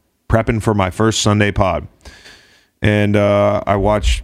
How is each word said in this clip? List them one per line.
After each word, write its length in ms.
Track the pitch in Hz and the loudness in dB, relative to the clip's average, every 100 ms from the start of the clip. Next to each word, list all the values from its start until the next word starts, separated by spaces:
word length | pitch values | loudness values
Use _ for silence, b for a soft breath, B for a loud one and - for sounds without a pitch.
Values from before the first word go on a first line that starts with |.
| _ _ - | _ _ -2
prepping 320 | 113 113 113 | -2 0 -2
for 140 | 113 | 0
my 160 | 104 92 | 0 0
first 320 | - 110 - | 0 0 0
Sunday 300 | 110 104 101 | 0 2 2
pod. 360 | 101 95 82 - _ B B B B B B B B | 0 -2 -2 -8 _ B B B B B B B B
And, 340 | 104 104 104 101 | -2 0 0 0
uh, 460 | 101 101 101 104 - | 2 2 2 0 -2
I 80 | 101 | 0
watched 480 | 98 107 - - | 0 0 0 -2